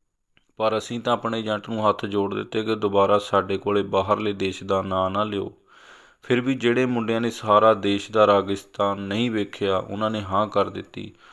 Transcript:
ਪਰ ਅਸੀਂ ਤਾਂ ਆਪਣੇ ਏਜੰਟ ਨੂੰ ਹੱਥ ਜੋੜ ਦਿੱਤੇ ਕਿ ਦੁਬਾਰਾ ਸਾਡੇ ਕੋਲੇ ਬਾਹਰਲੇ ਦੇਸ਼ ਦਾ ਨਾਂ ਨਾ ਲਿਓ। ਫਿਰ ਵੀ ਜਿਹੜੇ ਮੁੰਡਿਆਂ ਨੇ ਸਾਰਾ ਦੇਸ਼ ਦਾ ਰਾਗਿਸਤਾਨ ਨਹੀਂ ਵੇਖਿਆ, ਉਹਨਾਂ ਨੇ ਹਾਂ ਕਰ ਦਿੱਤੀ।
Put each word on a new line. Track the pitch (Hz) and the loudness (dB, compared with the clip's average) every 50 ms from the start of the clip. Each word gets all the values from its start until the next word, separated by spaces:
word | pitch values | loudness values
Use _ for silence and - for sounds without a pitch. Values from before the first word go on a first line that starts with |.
| _ _ _ _ _ _ _ _ _ _ _ | _ _ _ _ _ _ _ _ _ _ _
ਪਰ | - 110 110 110 107 | -2 0 0 0 0
ਅਸੀਂ | - - 123 120 | -2 -4 -8 -6
ਤਾਂ | 113 127 120 | -2 -2 -2
ਆਪਣੇ | 113 - 113 113 113 | 0 -2 -4 -4 -4
ਏਜੰਟ | 110 110 107 104 - - | -4 -4 -4 -4 -4 -6
ਨੂੰ | 113 110 107 104 | -4 0 2 2
ਹੱਥ | 101 - - | 2 2 -2
ਜੋੜ | 107 98 101 98 98 101 | -2 0 0 0 0 -2
ਦਿੱਤੇ | 104 104 - - 110 110 | -4 -6 -4 -4 -4 -2
ਕਿ | 107 113 | -2 -2
ਦੁਬਾਰਾ | 110 107 104 98 98 98 98 104 104 | 0 0 2 4 4 4 6 4 2
ਸਾਡੇ | - - - 98 92 92 101 95 | 2 2 0 0 0 0 -4 -4
ਕੋਲੇ | - 101 101 101 98 | -2 0 0 0 0
ਬਾਹਰਲੇ | 92 82 98 92 98 104 104 107 107 101 | 0 0 0 2 2 0 0 0 -4 -4
ਦੇਸ਼ | 98 98 95 92 - 98 | -2 -4 -4 -4 -6 -4
ਦਾ | 95 98 95 95 | -2 -2 -2 -2
ਨਾਂ | 95 95 95 95 92 | -2 -2 -2 -2 0
ਨਾ | 95 101 107 | 0 -2 -2
ਲਿਓ। | 107 104 101 98 101 - _ _ _ _ - - - - - - _ _ _ - | -2 -4 -6 -6 -6 -10 _ _ _ _ -20 -20 -20 -20 -20 -20 _ _ _ -2
ਫਿਰ | - 123 120 | 0 0 0
ਵੀ | 123 131 135 | 2 0 -2
ਜਿਹੜੇ | 127 113 120 120 127 127 | 0 2 2 2 2 2
ਮੁੰਡਿਆਂ | 123 123 120 113 107 113 113 | 2 0 -2 -2 -2 -2 -2
ਨੇ | 117 117 | -2 -2
ਸਾਰਾ | 110 - - 107 104 104 107 110 110 | -4 -4 2 4 6 6 8 6 4
ਦੇਸ਼ | 101 95 101 101 101 - - - | 4 2 0 -2 -2 -4 -2 2
ਦਾ | 110 107 | 4 6
ਰਾਗਿਸਤਾਨ | 101 101 101 95 95 98 98 - - - - 101 101 101 98 | 6 6 4 2 0 -4 -6 -6 -10 -4 -2 -2 0 0 -2
ਨਹੀਂ | 101 98 101 110 120 123 | -4 -4 -2 -2 -2 0
ਵੇਖਿਆ, | 110 107 101 98 - - 101 98 95 | 0 -2 -4 -4 -4 -4 -2 0 0
ਉਹਨਾਂ | 92 - - 101 101 110 107 | -2 -2 -4 -6 -4 -4 -2
ਨੇ | 110 107 | -2 -4
ਹਾਂ | 101 95 95 98 107 | -6 -2 -2 -2 -2
ਕਰ | 104 - 104 98 95 | 0 0 0 -2 0
ਦਿੱਤੀ। | 92 95 - - - 101 101 104 - _ _ - | -4 -8 -14 -12 -14 -14 -14 -14 -16 _ _ -20